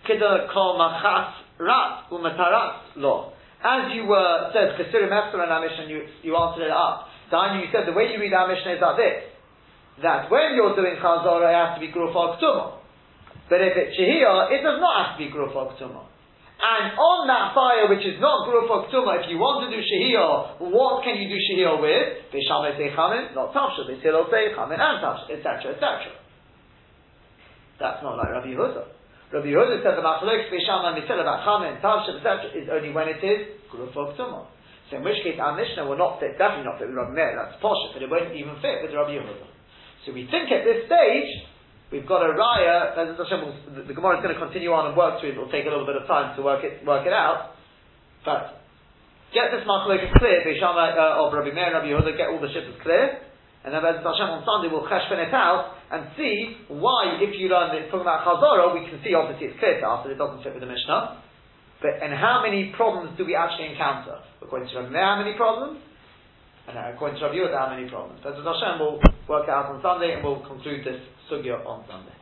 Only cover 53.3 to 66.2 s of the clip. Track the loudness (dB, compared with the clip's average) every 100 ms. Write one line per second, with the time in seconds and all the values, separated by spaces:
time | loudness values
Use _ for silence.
53.3 | -20 _ _ -6 -2 0 0 -4 -2 -4
54.3 | -2 0 0 0 -4 -2 -2 -2 -2 0
55.3 | 2 4 2 -2 -12 -10 -10 -10 -6 -4
56.3 | -4 -6 -12 -14 -2 2 2 0 0 -2
57.3 | -2 2 2 2 -4 -4 -4 0 0 2
58.3 | 4 6 6 4 2 -6 -10 0 0 0
59.3 | -6 -10 0 0 2 0 -2 -4 -4 -6
60.3 | -6 -12 -12 -10 -8 -2 -2 -2 -12 -20
61.3 | _ _ _ _ _ -4 -2 -6 0 2
62.3 | 2 0 -2 -4 0 0 0 -10 -8 -4
63.3 | -2 -2 -4 -10 -4 -4 -4 -10 -16 -18
64.3 | -20 -10 -10 -8 -10 -6 0 2 2 -2
65.3 | 0 0 0 -8 -12 -20 -20 -20 -20